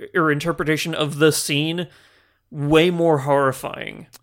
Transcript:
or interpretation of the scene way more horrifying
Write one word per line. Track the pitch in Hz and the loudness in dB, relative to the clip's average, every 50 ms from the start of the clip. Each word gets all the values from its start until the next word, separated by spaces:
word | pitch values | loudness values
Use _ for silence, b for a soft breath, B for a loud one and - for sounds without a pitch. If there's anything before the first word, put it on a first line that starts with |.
| - - - | -16 -4 0
or | 180 160 156 | 2 2 2
interpretation | 147 147 156 170 156 - 160 151 156 147 - 165 160 | 2 0 -2 -4 -4 -2 -2 -2 -2 -2 -2 -4 -4
of | - 151 143 143 139 | -4 -4 -4 0 2
the | 156 151 | 2 4
scene | 143 - - - 147 143 151 160 170 180 170 b b b b b b b b b b b b _ | 4 2 -2 -2 -2 -2 -2 -2 -4 -6 -8 b b b b b b b b b b b b _
way | - 147 143 143 156 156 170 180 | -10 -6 0 4 4 6 6 4
more | 175 170 170 165 156 139 | 2 2 2 2 2 2
horrifying | 131 147 139 143 139 135 127 - - - - - - 104 104 - 175 - - - | 2 0 2 2 2 0 -2 -4 -8 -12 -12 -10 -12 -12 -14 -16 -18 -20 -20 -6